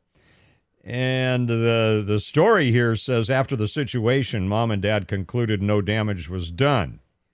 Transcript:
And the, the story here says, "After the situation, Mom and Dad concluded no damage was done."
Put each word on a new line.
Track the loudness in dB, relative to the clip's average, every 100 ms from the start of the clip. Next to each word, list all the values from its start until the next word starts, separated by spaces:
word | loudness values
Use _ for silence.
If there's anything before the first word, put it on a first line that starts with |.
| _ _ _ _ _ _ _ _
And | -10 -4 -2 0 0 0 0
the, | 2 2 4 4 2 2
the | -2
story | 0 2 4 4 4
here | 4 2
says, | 0 -2 -2 0
"After | 0 0 -2
the | -2
situation, | -4 -4 -2 0 0 0 -2 0
Mom | 0 0
and | 0
Dad | 0 -2 -2
concluded | -6 -4 -4 -2 0
no | 0 0
damage | 0 0 -2 -4 -6
was | -8 -6
done." | 0 2 2 -2 -8 _ _ _